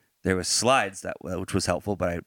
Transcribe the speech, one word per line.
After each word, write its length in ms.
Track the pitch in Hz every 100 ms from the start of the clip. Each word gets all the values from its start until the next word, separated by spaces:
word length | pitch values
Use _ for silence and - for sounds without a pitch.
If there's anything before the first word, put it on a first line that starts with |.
| _ _
there 120 | 95 92
was 100 | 87
slides 540 | - 113 135 101 95
that, 160 | 90 -
which 320 | 82 90 92
was 120 | 98 90
helpful, 320 | 87 - 95
but 120 | 90
I 100 | 85